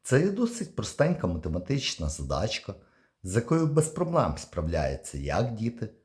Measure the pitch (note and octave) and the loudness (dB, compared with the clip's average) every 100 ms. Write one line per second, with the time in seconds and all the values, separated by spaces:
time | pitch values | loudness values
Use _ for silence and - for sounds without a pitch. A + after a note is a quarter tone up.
0 | - C3 F#3 G3+ A#3 A#3+ - - G#2+ - | 4 4 4 2 0 0 -6 -6 -6 0
1 | D3+ E3+ F2+ E2+ E2 D#2+ - C#3 - - | 2 2 0 -2 -2 -4 -2 -2 -2 -4
2 | D#2 D2 C#2 C#2 A2 - - G2 _ _ | -4 -4 -2 -2 0 -4 -8 -14 _ _
3 | _ _ F#2 G2+ A#2 D#3+ D#3 D3 D#3 - | _ _ 0 0 2 2 4 4 2 0
4 | E3+ E3+ G2+ C#2+ - - D#2+ E2 C#2 C#2 | 0 2 2 -2 -6 -4 -2 0 0 -2
5 | - C#2+ C#2 D#2 A#2+ A2 A2+ - A2 - | -8 -6 -2 0 0 -2 -4 -4 -10 -10